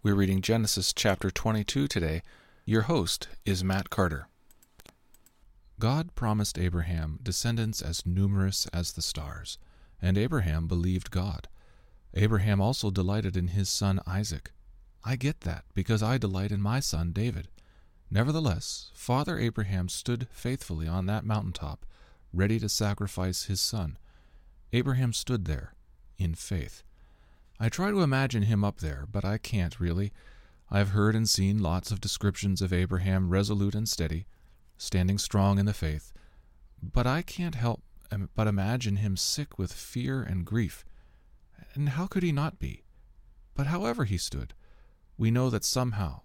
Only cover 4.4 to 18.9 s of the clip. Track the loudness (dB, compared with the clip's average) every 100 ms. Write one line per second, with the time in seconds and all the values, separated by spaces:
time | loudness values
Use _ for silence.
4.4 | _ _ _ _ -20 _ _ -20 _ _
5.4 | -20 -20 -20 -2 0 0 -2 -4 0 0
6.4 | 0 0 0 0 -2 -2 -4 -6 -4 -2
7.4 | 0 0 -2 -2 -4 -4 -2 2 2 4
8.4 | 2 0 -4 -2 -4 -4 -6 -6 -8 -10
9.4 | -12 -14 -18 -20 -20 -2 2 2 2 2
10.4 | 2 0 0 0 2 0 -2 -4 -2 -6
11.4 | -12 -20 -20 -20 -20 -20 -8 2 4 4
12.4 | 4 4 4 2 0 2 2 2 0 0
13.4 | 0 0 0 0 2 2 0 -4 -2 -6
14.4 | -10 -20 -20 -20 -20 -12 -6 -2 -2 -2
15.4 | -6 -6 -6 -4 2 2 4 2 0 0
16.4 | -2 0 0 0 0 -2 -2 0 -2 -2
17.4 | -10 -16 -20 -20 -20 _ -2 2 2 2
18.4 | 2 0 -4 -10 -12